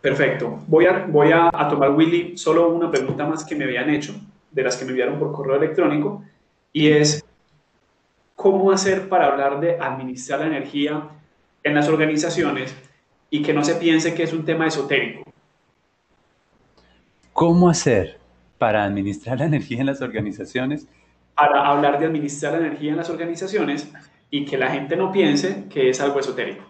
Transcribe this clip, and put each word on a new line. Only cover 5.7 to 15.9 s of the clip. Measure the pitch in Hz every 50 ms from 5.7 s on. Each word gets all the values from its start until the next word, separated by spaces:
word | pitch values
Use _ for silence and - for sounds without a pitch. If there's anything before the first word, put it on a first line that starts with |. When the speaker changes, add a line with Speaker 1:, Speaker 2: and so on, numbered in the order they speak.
| - - 175 151 98 - 98 101 101 - - - _ _ _ _ _ _ _ _
Speaker 1:
y | _ 151 151 151
es, | 151 147 151 147 - - - _ _ _ _ _ _ _ _ _ _ _ _ _ _ _ _ _ _ _ _ _ _
¿cómo | - - 196 196 190 190 196
hacer | 190 190 - 196 190 190 - -
para | 190 175 156
hablar | 139 139 139 139 139 139 143
de | 160 170 170 -
administrar | 135 135 127 131 127 127 127 - - - 139 143
la | 156
energía | 160 156 135 127 - - 143 143 147 151 151 151 - - - _ _ _ _ _ _ _ _
en | _ 151 147
las | 147 147 156
organizaciones | 160 151 156 156 151 151 160 170 170 185 165 143 131 131 131 131 - - - _ _ _ _ _ _ _ _ _
y | 151 147
que | 147 -
no | 147 147 151
se | 156 165
piense | 165 170 170 160 160 156 170 -
que | - 165
es | 151
un | 156 165 151
tema | 165 160 160 160
esotérico? | 156 143 147 135 - 147 131 113 113 - - - - _ _ _ _ _ _ _ _ _ _ _ _